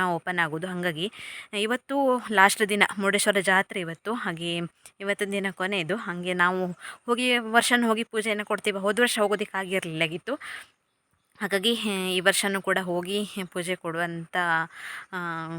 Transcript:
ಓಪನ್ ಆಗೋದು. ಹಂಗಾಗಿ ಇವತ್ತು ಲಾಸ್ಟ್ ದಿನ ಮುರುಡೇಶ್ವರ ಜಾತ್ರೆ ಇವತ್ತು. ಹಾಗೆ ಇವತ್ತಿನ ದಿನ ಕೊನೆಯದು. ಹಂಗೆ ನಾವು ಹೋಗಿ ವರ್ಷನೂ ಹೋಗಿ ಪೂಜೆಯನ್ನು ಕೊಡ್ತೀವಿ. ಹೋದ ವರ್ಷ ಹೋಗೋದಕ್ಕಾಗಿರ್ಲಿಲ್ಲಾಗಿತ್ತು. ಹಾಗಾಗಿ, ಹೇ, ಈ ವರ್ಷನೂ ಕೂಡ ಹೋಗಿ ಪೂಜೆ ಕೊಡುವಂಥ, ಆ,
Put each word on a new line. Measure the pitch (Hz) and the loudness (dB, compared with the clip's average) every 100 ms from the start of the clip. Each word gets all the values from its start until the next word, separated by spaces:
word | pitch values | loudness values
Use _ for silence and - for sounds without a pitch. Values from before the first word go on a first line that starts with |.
| 185 | 2
ಓಪನ್ | 170 185 180 | 0 -2 0
ಆಗೋದು. | 165 156 185 | 0 0 -4
ಹಂಗಾಗಿ | 180 180 156 190 - - - - 208 | -2 -2 -2 -6 -8 -14 -16 -8 -2
ಇವತ್ತು | 214 247 - 277 269 254 214 | 0 -2 0 2 4 2 2
ಲಾಸ್ಟ್ | 208 190 - 208 | 6 6 6 0
ದಿನ | 208 185 185 | 4 2 2
ಮುರುಡೇಶ್ವರ | 196 196 214 202 | 2 4 4 4
ಜಾತ್ರೆ | 190 190 196 214 | 4 4 4 -4
ಇವತ್ತು. | 165 165 - | -6 -6 -4
ಹಾಗೆ | 233 208 165 170 170 170 - - _ | -4 -4 -4 -2 -2 -4 -8 -20 _
ಇವತ್ತಿನ | 202 202 202 | -4 -2 -2
ದಿನ | 202 196 | -2 -2
ಕೊನೆಯದು. | 180 185 202 156 208 | -2 -2 -2 -2 -2
ಹಂಗೆ | 226 175 180 | -4 -6 -4
ನಾವು | 180 180 185 180 175 - - - | 2 2 2 -2 -6 -14 -14 -4
ಹೋಗಿ | 240 254 240 | 0 2 0
ವರ್ಷನೂ | 220 226 226 240 233 | 4 2 4 4 4
ಹೋಗಿ | 220 | 2
ಪೂಜೆಯನ್ನು | 233 220 214 208 | 0 -4 -2 -4
ಕೊಡ್ತೀವಿ. | 208 202 214 196 | -2 -2 -2 0
ಹೋದ | 190 208 | 0 2
ವರ್ಷ | 247 240 | 2 2
ಹೋಗೋದಕ್ಕಾಗಿರ್ಲಿಲ್ಲಾಗಿತ್ತು. | 208 202 208 190 190 190 180 160 165 165 - 285 - - - _ _ _ _ _ _ _ | 2 0 -2 -4 -2 -4 -4 -2 -2 -4 -6 -8 -8 -14 -16 _ _ _ _ _ _ _
ಹಾಗಾಗಿ, | 202 196 202 | -2 0 2
ಹೇ, | 233 214 196 185 | 0 0 -2 0
ಈ | 185 | 2
ವರ್ಷನೂ | 185 190 202 196 | 2 2 0 -2
ಕೂಡ | 185 190 | 0 0
ಹೋಗಿ | 185 175 175 202 202 - 180 | 0 -4 -2 -4 -4 -8 -8
ಪೂಜೆ | 185 170 | -6 -4
ಕೊಡುವಂಥ, | 185 170 165 175 170 165 185 175 165 165 - - - - | -6 -4 -4 -4 -6 -6 -2 0 0 0 -8 -14 -14 -10
ಆ, | 185 175 165 160 | -8 -6 -6 -6